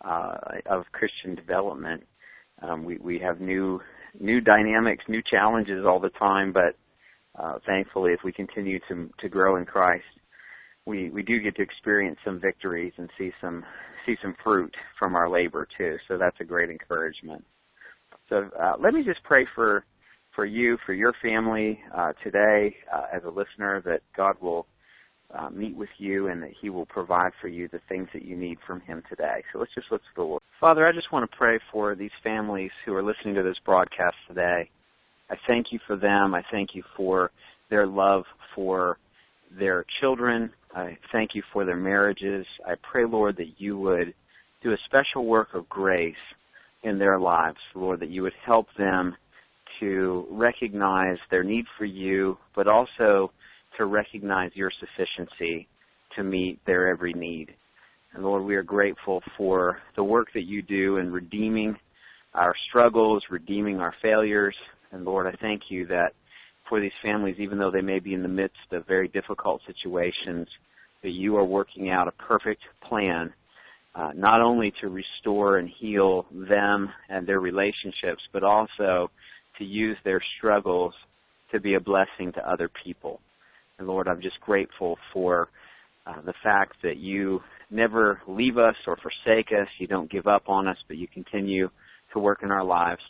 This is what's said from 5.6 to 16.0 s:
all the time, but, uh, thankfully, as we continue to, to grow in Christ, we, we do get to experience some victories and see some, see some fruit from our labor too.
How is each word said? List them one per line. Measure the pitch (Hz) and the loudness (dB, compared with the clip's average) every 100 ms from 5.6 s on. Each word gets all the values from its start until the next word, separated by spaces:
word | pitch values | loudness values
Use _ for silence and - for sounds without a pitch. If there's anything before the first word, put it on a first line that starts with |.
| 104 95 95 | 0 0 2
all | 92 | 2
the | 95 | 0
time, | - 101 98 98 | 0 2 2 2
but, | 92 87 - _ _ _ _ _ - | 4 2 0 _ _ _ _ _ -10
uh, | 82 64 - | -8 -8 -4
thankfully, | 95 92 95 90 | -2 -2 0 0
as | 87 | 0
we | 92 | -2
continue | 101 92 107 98 92 - | -8 -10 -6 -6 -6 -8
to, | 87 80 - | -10 -10 -12
to | 95 | -4
grow | 95 95 92 | 2 4 4
in | 85 | 0
Christ, | 98 90 87 - _ _ - - - - _ - | 4 4 2 -4 _ _ -20 -20 -20 -20 _ -8
we, | 101 85 | -6 -6
we | 101 | -6
do | 101 117 | -2 0
get | 104 107 | -2 -4
to | |
experience | 98 - 107 104 92 - | -6 -4 0 2 2 -4
some | 104 90 | -8 -4
victories | 95 - 95 85 87 - | -4 -2 -6 -6 -8 -10
and | 85 - | -14 -8
see | 92 - | -10 -8
some, | 90 85 80 - - - - | -10 -10 -12 -18 -18 -8 -6
see | 110 | -4
some | 95 - | -6 -4
fruit | 110 98 85 - - - | 2 2 0 -8 -18 -4
from | 95 87 | 0 2
our | 85 | 2
labor | 87 85 78 - - | 2 0 -4 -8 -6
too. | 85 80 | -6 -6